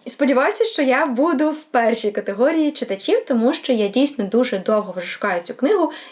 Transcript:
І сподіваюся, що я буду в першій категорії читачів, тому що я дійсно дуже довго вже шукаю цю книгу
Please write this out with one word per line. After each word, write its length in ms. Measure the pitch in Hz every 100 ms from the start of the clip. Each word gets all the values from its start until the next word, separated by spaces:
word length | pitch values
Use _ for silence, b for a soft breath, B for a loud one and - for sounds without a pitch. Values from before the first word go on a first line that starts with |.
| -
І 40 |
сподіваюся, 560 | - 269 254 294 415 453
що 160 | -
я 240 | 262 262 302
буду 440 | 233 320 277 302
в 120 | 302
першій 480 | - 247 226 226 208
категорії 600 | 202 202 196 269 330 294
читачів, 540 | 277 247 196 - 466 -
тому 260 | 240 233
що 200 | 320 -
я 140 | 233 202
дійсно 380 | 247 285 - 196
дуже 320 | 226 254 190
довго 360 | 185 214 185 180
вже 100 | 175
шукаю 340 | - 208 175
цю 120 | 175
книгу 380 | - 277 415 311 B B